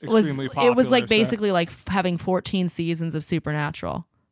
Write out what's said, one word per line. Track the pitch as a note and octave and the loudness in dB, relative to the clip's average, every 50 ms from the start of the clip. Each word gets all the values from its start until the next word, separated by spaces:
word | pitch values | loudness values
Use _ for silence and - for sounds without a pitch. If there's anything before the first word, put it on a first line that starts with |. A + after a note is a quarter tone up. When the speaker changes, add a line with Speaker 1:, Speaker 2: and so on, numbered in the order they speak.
| - | -4
Speaker 1:
was, | - A3 A3 G3+ | 2 2 4 4
Speaker 2:
extremely | D3+ C#3 C3+ C3+ | 2 0 -2 -4
Speaker 1:
it | B2+ - C#3 A#3+ A#3+ A#3+ | -4 0 2 4 4 6
was, | B3 B3+ G#3 | 4 4 4
like, | B3+ B3 A#3+ | 4 2 2
Speaker 2:
popular, | |
so | |
Speaker 1:
basically | - A3 G#3+ A3 G#3+ A#3+ G#3 G#3+ G3+ | 2 2 2 4 2 0 -2 0 0
like | F#3+ F3 E3+ E3 | 2 0 0 -2
f-, | - - - | -6 -14 -6
having | - F#3+ G3+ F3+ F#3 F3 | -2 -2 0 0 0 -2
fourteen | E3 - F#3+ F#3 F3 - - - F#3+ F3+ E3+ | -2 -2 -2 -2 -2 -2 -2 -2 -2 -2 -2
seasons | - - E3+ E3 E3+ D#3+ E3 E3 - | -2 -4 -4 -4 -2 -4 -4 -4 -4
of | D#3 D3 | -6 -4
Supernatural | - F3 D#3+ - D3+ D3+ D3+ D3 D3+ D3+ - - E2+ C#2 - E3+ - _ _ _ _ | -2 -4 -2 -2 -4 -4 -4 -4 -6 -6 -8 -8 -6 -6 -8 -8 -12 _ _ _ _